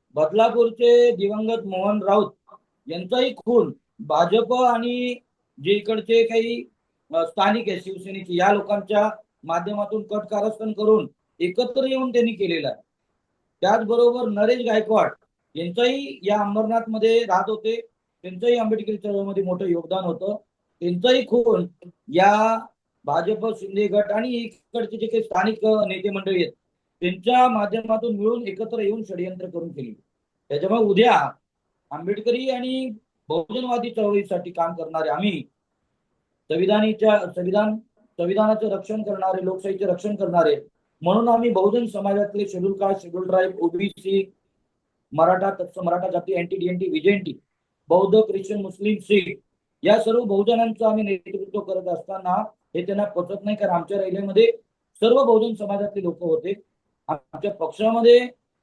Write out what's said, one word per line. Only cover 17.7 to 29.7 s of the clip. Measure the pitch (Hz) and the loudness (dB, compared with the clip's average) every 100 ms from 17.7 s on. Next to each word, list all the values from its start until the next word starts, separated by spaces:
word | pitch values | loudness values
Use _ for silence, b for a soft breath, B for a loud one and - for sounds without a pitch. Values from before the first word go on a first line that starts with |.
| 233 - _ _ _ | -6 -8 _ _ _
त्यांचंही | 185 180 240 240 | -16 -2 0 2
आंबेडकरी | 220 214 208 208 | 2 -2 -2 -6
चळवळीमध्ये | 208 202 196 190 | -4 -4 -2 -4
मोठं | 180 180 190 | -4 -4 -2
योगदान | 170 165 190 | -2 -2 -4
होतं. | 180 - 190 208 - _ _ _ | -4 -4 -6 -6 -10 _ _ _
त्यांचाही | 175 180 240 254 - | -6 0 2 2 2
खून | 240 233 185 175 - 180 _ - | 2 4 2 -2 -10 -20 _ -2
या | 165 196 208 220 170 - _ _ _ | 4 6 6 2 0 -6 _ _ _
भाजप, | - 156 180 214 220 220 | -4 -2 0 -2 -4 -6
शिंदे | - 196 208 | -6 -2 2
गट | 202 202 | 2 2
आणि | 208 247 | -2 -2
इकडचे | 240 226 - _ 240 202 214 | -4 -8 -14 _ -8 -6 -6
जे | 226 | -2
काही | 226 | -2
स्थानिक, | 220 - 214 220 214 | -2 0 0 0 2
अ, | 214 196 | 2 0
नेते | 185 196 | -2 -4
मंडळी | 196 190 185 | -4 -2 -2
आहेत | 160 - _ _ _ _ | -2 -6 _ _ _ _
त्यांच्या | 180 185 208 247 254 | -6 -2 2 4 4
माध्यमातून | 220 208 220 220 220 233 208 | 2 -2 -4 -2 -2 -2 -2
मिळून | 208 240 208 | -2 -2 -6
एकत्र | 190 220 233 | -8 -6 -4
येऊन | 202 220 | -4 -4
षडयंत्र | 190 175 180 185 180 | -8 -8 -8 -8 -10
करून | 170 165 | -10 -10